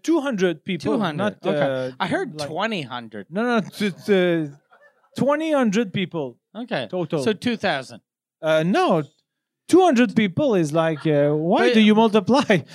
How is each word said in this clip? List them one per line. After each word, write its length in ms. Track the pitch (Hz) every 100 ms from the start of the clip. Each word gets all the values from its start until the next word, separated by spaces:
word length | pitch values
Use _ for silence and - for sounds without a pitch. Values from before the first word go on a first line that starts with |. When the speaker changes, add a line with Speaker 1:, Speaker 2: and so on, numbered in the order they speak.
Speaker 1:
two 160 | - 330
hundred 460 | 277 220 185 160 -
people. 280 | 175 -
Speaker 2:
Two 60 | 262
hundred. 240 | 190 151
Speaker 1:
Not, 100 | 208 -
Speaker 2:
Okay. 460 | - 147 139 131 131
Speaker 1:
uh, 40 | 131
Speaker 2:
I 60 | -
heard 280 | 330 339 151
Speaker 1:
like 120 | 143
Speaker 2:
twenty 320 | 156 214 208
hundred. 440 | 131 123 117 107 95
Speaker 1:
No, 100 | 170
no, 180 | 240 240
t-, 300 | 165 - 208 160 -
t-, 80 |
uh, 340 | 190 180 170 151 143 _ _ _ _ _ -
twenty 360 | 247 294 320
hundred 400 | 294 240 196 226
people. 440 | 202 180 170 135 120 _ 196
Speaker 2:
Okay. 320 | 240 180 113
Speaker 1:
Total. 320 | 180 170 160
Speaker 2:
So 100 | 135
two 240 | 202 247 226
thousand. 440 | 202 147 127 117 _ _ _ _
Speaker 1:
Uh, 220 | 160 156
no, 400 | 165 262 370 180 143 _ _ _ _ _ -
two 140 | 339
hundred 340 | 370 240 240 180
people 380 | 208 165 294
is 180 | 202 156
like, 300 | 156 165 156 160
uh, 240 | 147 143
why 380 | 151 160 220 240
Speaker 2:
But 40 |
Speaker 1:
do 80 | 226
you 140 | 214 214
multiply? 640 | 226 208 185 254 - 190 -